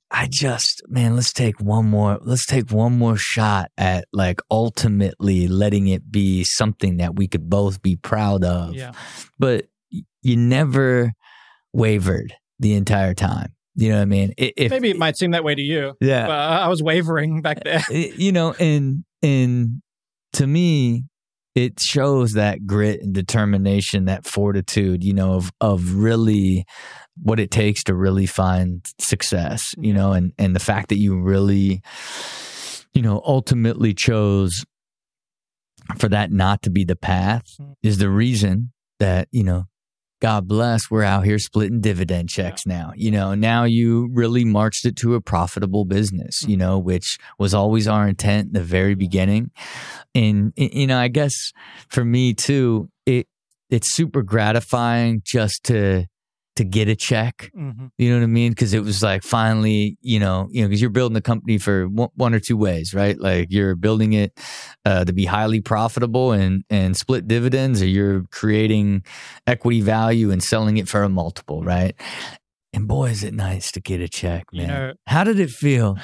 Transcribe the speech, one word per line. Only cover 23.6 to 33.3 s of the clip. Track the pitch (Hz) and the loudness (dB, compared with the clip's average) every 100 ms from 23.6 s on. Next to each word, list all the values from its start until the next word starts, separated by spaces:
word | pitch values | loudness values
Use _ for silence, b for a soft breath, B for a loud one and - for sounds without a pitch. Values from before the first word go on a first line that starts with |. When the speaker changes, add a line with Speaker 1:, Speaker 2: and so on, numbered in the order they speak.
| 98 101 - 101 92 | 2 0 0 -2 -2
Speaker 1:
that | 92 - | -2 -4
fortitude, | 101 101 98 92 107 95 90 | -2 0 0 -2 0 0 0
you | 98 | 0
know, | 98 95 | 0 2
of, | 92 90 - | 0 -2 -2
of | 107 92 90 | 0 0 0
really | 98 113 113 110 104 95 92 90 B B B B - | 0 2 2 2 2 2 0 -4 B B B B -4
what | 104 110 | 0 0
it | 95 | 0
takes | 110 104 101 | 2 2 0
to | - | -2
really | 90 95 98 92 | 0 2 2 0
find | - 92 92 90 87 - - | 0 0 2 0 -4 -10 -8
success, | - 101 - 95 78 107 - - | -4 -2 -2 -2 -2 -4 -8 -4
you | 107 | 0
Speaker 2:
Mm-hmm. | 101 | 2
Speaker 1:
know, | 98 | 2
and, | 92 90 - | 2 0 0
and | 98 90 | 0 0
the | |
fact | - 98 - | 0 -2 -2
that | 104 | 0
you | 101 92 | 0 0
really, | 90 98 101 101 98 92 B B B B B B B B B B B | 2 2 4 2 2 -2 B B B B B B B B B B B
you | 135 | 0
know, | 113 104 | 2 0
ultimately | - | 0